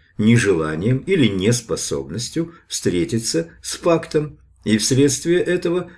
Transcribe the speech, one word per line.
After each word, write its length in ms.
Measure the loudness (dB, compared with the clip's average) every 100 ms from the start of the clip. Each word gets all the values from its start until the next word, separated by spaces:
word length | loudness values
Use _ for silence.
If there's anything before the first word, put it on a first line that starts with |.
| _ 0
нежеланием 800 | 4 4 4 2 0 -2 0 -2
или 280 | 0 2 2
неспособностью 1300 | 2 0 0 -2 -6 -4 -6 -6 -8 -6 -6 -6 -10 _
встретиться 840 | -4 -2 0 0 -2 -2 -4 -6 -12
с 140 | -12 -4
фактом 640 | 0 0 0 -4 -4 -12 _ _
и 160 | 0 2
вследствие 600 | 2 4 4 2 0 0
этого 520 | 2 0 0 -2 -4